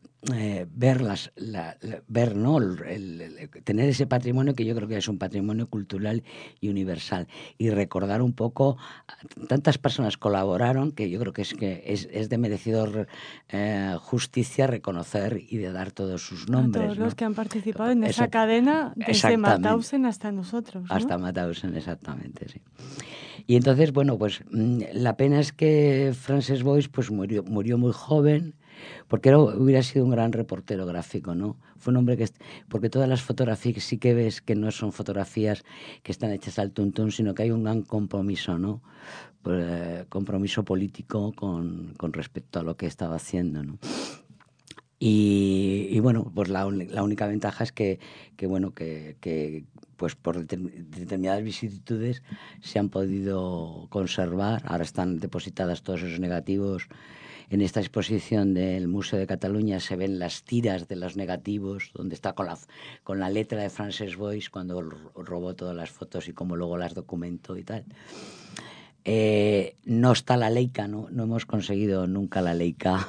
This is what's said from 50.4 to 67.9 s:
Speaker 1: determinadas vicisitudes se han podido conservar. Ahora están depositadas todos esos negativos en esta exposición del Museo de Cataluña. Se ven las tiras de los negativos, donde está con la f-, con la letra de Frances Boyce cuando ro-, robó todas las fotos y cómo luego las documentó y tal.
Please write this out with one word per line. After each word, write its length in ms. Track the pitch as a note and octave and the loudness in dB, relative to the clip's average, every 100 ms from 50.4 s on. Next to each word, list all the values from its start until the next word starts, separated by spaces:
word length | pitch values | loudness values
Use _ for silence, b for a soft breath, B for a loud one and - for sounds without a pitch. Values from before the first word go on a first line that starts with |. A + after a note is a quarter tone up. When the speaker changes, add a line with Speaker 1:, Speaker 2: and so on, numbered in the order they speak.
| D#2+ F2+ F2+ F2 D#2+ | -6 -6 -8 -10 -14
Speaker 1:
determinadas 540 | D#2 F2+ F#2+ F#2 G2+ | -12 -6 -2 0 0
vicisitudes 800 | A2 G#2 A2+ G2 - A2 A#2 B2 B B B B | -2 -6 -8 -10 -6 -4 -2 -4 B B B B
se 160 | - G#2+ | -6 -2
han 100 | G#2 | -2
podido 960 | F#2+ G2 G2 G2 F#2+ F#2 F2 E2 E2 E2 | 0 -2 -2 -2 -2 -2 -4 -6 -10 -8
conservar. 720 | G#2 F#2 - F2+ F2+ G2+ A2+ - | -4 -2 -2 -2 0 0 -2 -2
Ahora 180 | E2+ | -4
están 340 | E2 - F#2 E2+ | -4 -2 -2 -2
depositadas 600 | F2 F2+ F#2 - F2+ F2 | -4 -8 -10 -4 -4 -4
todos 200 | - F2+ | -4 -6
esos 160 | F2+ E2 | -6 -4
negativos 680 | F2+ F2 C#2+ G2 G2 F#2 - B B B B B B | -4 -4 -2 -2 0 -4 -8 B B B B B B
en 120 | G2+ | 0
esta 180 | G2 - | 2 0
exposición 720 | F#2 A2+ F#2+ G#2+ - G#2+ G2 | -2 -2 -2 -2 0 2 2
del 340 | F#2 F#2 F#2 F2 | 2 0 0 -2
Museo 300 | G2 G2 G2+ | -2 -2 -2
de 80 | F#2 | -2
Cataluña. 540 | F#2+ F#2 G#2 G#2+ F#2+ | -2 -2 0 0 -2
Se 160 | - F#2 | -4 -4
ven 240 | G2 F#2+ | -2 -2
las 240 | F2 - | -4 -8
tiras 440 | - A#2+ A#2 F#2 E2+ | -2 0 0 -2 -4
de 80 | F2+ | -8
los 200 | F2+ F#2 | -8 -6
negativos, 720 | F#2 F2+ G2+ G#2 G2 G2 - - | -6 -6 -4 -6 -4 -8 -10 -8
donde 180 | F2+ | -8
está 200 | E2 G2 | -6 -6
con 120 | F#2 F#2 | -4 -6
la 80 | |
f-, 140 | E2+ - B B B | -8 -14 B B B
con 160 | - G2 | -8 -4
la 100 | F#2 | -2
letra 280 | G#2 G#2+ A2 | -2 -2 -4
de 80 | G2+ | -4
Frances 440 | - G#2 F#2+ G#2 F2 | -6 -8 -6 -8 -6
Boyce 340 | G#2 G#2 - | -6 -6 -8
cuando 320 | G2 F2+ F2+ | -10 -6 -6
ro-, 280 | D#2+ D2+ D#2 - | -8 -12 -18 -16
robó 400 | F2 F2 F2+ F2+ | -10 -6 -6 -8
todas 200 | F2+ F2 | -8 -8
las 140 | D#2+ | -10
fotos 380 | - F2+ F2+ F2 | -12 -12 -10 -10
y 60 | |
cómo 220 | D#2+ F2+ E2+ | -8 -6 -4
luego 220 | F2 F2 | -4 -4
las 160 | F2 | -6
documentó 640 | E2+ - F2 F2 F2 - F#2 | -8 -10 -8 -8 -10 -10 -12
y 60 | |
tal. 220 | F2+ G#2+ - | -10 -10 -10